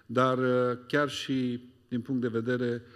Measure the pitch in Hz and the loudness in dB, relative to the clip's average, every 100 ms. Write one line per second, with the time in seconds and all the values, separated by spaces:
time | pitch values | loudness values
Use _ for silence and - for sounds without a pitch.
0 | - 120 131 127 127 123 123 120 - 147 | -4 2 2 2 2 2 2 -2 -2 0
1 | 147 117 - 131 127 120 - - _ 123 | 0 -2 -4 -2 -2 -4 -10 -20 _ -6
2 | 123 127 120 113 117 123 120 120 - | -2 -2 0 0 0 0 0 -4 -8